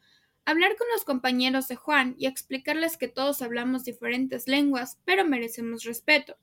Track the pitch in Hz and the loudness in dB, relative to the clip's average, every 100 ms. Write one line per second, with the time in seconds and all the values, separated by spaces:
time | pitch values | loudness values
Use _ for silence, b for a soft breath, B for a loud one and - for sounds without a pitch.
0 | b b b b - 320 381 440 480 453 | b b b b 0 4 4 2 0 -2
1 | - 262 254 247 254 262 262 247 - 294 | -2 0 0 2 2 0 -2 -8 0 2
2 | 254 - 262 262 - 262 294 311 330 320 | 2 -2 -4 -4 -8 -6 -2 0 -2 -2
3 | 247 - 277 277 240 240 247 254 254 220 | -6 -2 -2 -2 -4 -4 -2 -2 -4 -6
4 | 233 247 262 254 262 277 285 254 254 - | -4 -2 -2 -4 0 2 4 2 -4 -8
5 | - 381 349 247 233 233 233 226 226 233 | 0 2 4 2 -2 -6 -6 -6 -8 -4
6 | - 294 - - | 4 4 2 -18